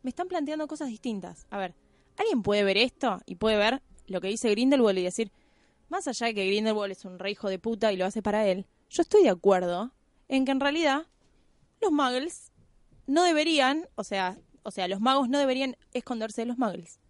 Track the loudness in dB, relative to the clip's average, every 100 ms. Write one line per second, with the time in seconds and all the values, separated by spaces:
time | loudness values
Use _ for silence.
0 | -10 -8 -6 -4 -4 -4 -6 -8 -8 -8
1 | -8 -8 -10 -18 -12 -8 -8 -10 _ _
2 | _ -4 0 0 2 2 4 4 2 _
3 | -2 -2 -8 -2 0 2 2 0 _ -20
4 | -8 -6 -4 -2 0 2 4 6 4 4
5 | -2 -4 -6 _ _ _ _ _ _ -8
6 | -6 -4 -4 -2 0 0 0 -2 -4 -8
7 | -14 -8 -8 -6 -6 -4 -4 0 0 0
8 | -2 -2 -2 0 2 0 -6 _ _ -2
9 | 4 6 6 6 4 4 2 -4 -6 _
10 | _ _ _ 0 0 2 0 2 2 0
11 | -4 _ _ _ _ _ _ _ 0 2
12 | 2 0 -4 -10 -20 _ _ _ _ -16
13 | 0 2 4 4 2 2 2 0 -6 -10
14 | -6 -4 -4 -6 _ _ -12 -6 -4 0
15 | 2 2 2 0 0 0 -4 -8 _ -10
16 | -8 -8 -6 -6 -6 -2 -4 -4 -14 -20